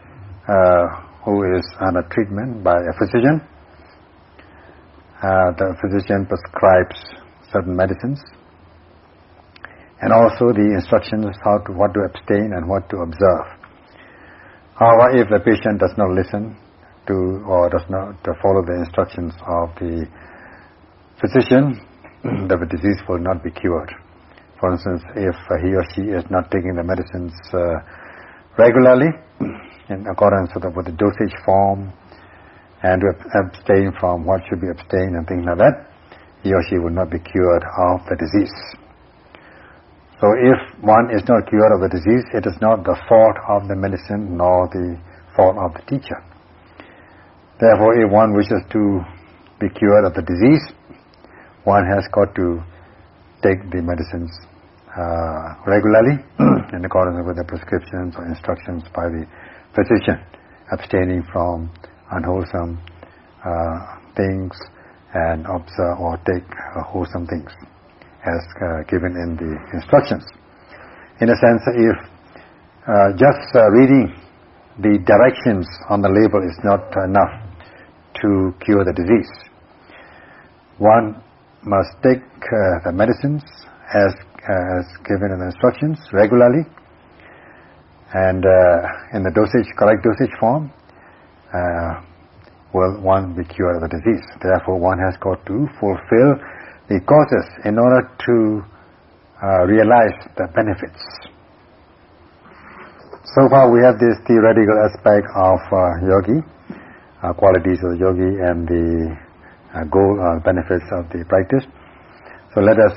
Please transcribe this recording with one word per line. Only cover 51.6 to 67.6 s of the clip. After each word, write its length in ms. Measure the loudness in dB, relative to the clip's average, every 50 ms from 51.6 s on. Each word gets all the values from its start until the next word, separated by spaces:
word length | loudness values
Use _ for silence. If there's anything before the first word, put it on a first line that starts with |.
| -2
one 200 | 2 2 2 2
has 220 | 2 0 -2 -2 -2
got 260 | 0 0 0 0 -2
to 260 | -4 -4 -4 -4 -6 -10 -14 -20 -20 -20 -20 _ _ -20 _ _ _ _ _ _ _
take 260 | 0 0 0 -2 -4 -8
the 140 | -8 -6
medicines, 480 | -6 -6 -6 -6 -8 -10 -10 -10 -12 -12 -14 -18 -20 -20 _ _ _ _ _ _ _ -16 -12
uh, 640 | -8 -8 -6 -4 -6 -6 -6 -8 -10 -12 -14 -14 -10 -4
regularly 560 | 0 0 2 2 4 4 4 4 4 2 -2 -4 _ _ 0
<clears throat> 320 | 2 2 2 2 -2 -6
in 120 | -10 -10 -8
accordance 360 | -4 -2 0 0 0 -2 -6 -6
with 100 | -8 -6
the 80 | -8 -8
prescriptions 720 | -10 -10 -12 -10 -6 -6 -6 -6 -8 -10 -10 -10 -10 -10
or 80 | -12 -12
instructions 580 | -12 -12 -10 -8 -8 -8 -8 -8 -12 -12 -12 -12 -12 -10
by 180 | -8 -8 -6
the 140 | -8 -8 -12 -14 -18 -20 -20 -20 -20 -20 -18 _ -4
physician, 500 | -2 0 0 0 0 0 -2 -4 -4 -6 -18 -20 -20 _ _ _ _ _ -12
abstaining 540 | -12 -12 -8 -4 -2 -2 -2 -2 -2 -4 -6 -6
from 360 | -4 -4 -4 -4 -4 -6 -10 -12 -14 -18 -20 -20 _ _ _ -10
unwholesome, 680 | -10 -8 -6 -4 -4 -4 -6 -6 -6 -8 -8 -8 -10 -12 -16 -20 -20 -20 -20 -20 _ _ _ _ _ _ -10
uh, 560 | -8 -6 -6 -6 -6 -8 -10 -12 -16 -20 -20 -20 -12 -6
things 400 | -4 -4 -4 -4 -6 -8 -10 -12 -16 -20 -20 _ _ -20 -20 _ _ _ _
and 320 | -6 -4 -4 -4 -4 -6 -8
observe 540 | -8 -10 -10 -10 -10 -8 -6 -4 -4 -4 -6
or 160 | -6 -8 -8 -6 -6
take, 240 | -6 -6 -6 -6 -12
uh, 340 | -18 -18 -16 -14 -12 -14
wholesome 440 | -12 -10 -8 -8 -8 -8 -8 -10 -10
things 260 | -8 -10 -10 -12 -14 -20 -20